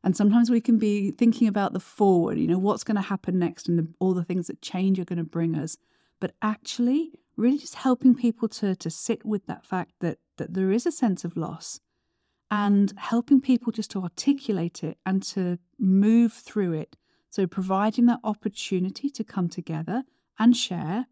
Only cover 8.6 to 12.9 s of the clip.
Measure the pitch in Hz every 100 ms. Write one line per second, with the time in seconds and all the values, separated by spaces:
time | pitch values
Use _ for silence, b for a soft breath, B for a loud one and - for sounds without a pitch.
8.6 | 202 190 170 - - 233 214 208 - -
9.6 | _ 185 - _ 170 - _ _ - 180
10.6 | 190 214 349 330 233 180 175 175 156 160
11.6 | - - _ _ _ _ _ _ _ 208
12.6 | 202 202 196